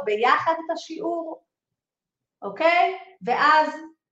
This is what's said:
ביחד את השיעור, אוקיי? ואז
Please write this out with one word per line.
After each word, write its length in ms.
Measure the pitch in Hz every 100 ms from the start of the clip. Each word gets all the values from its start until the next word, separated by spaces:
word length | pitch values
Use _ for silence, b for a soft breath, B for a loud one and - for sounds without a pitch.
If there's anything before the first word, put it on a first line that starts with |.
ביחד 480 | 214 214 247 294 330
את 180 | 330 320
השיעור, 720 | 330 - 320 330 339 320 320 _ _ _ _ _ _ _ _ _ _
אוקיי? 560 | 202 - 320 349 359 381 - -
ואז 460 | 190 247 294 311 302 311 - _ _